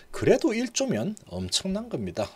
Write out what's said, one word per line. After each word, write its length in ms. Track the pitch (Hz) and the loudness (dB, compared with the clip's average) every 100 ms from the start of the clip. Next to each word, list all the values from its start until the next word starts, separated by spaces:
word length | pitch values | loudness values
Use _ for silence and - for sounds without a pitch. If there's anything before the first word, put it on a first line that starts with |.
| - | -12
그래도 440 | - 127 247 311 | 0 4 6 4
일 180 | 220 247 | 2 0
조면 440 | - 269 120 196 214 - | 0 0 0 -2 -6 -8
엄청난 640 | 175 131 - 190 196 240 | -6 -2 -2 -2 -4 -4
겁니다. 400 | 180 92 95 98 | -4 -4 -4 -6